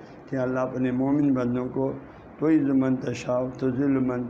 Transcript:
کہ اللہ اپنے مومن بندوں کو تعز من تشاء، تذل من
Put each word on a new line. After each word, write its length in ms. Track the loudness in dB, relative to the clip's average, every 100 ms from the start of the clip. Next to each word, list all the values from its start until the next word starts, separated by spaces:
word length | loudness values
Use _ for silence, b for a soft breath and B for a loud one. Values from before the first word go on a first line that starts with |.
| B B -6
کہ 60 | -2
اللہ 240 | 0 0
اپنے 300 | -2 0 0
مومن 420 | 2 2 2 4
بندوں 360 | 2 2 0 -2
کو 240 | -2 -2 -4 B B B -2
تعز 280 | 2 4 4
من 280 | 2 2 0
تشاء، 440 | -2 -4 -2 -2 -2 -2
تذل 400 | -2 0 2 2
من 240 | 2 -2 -4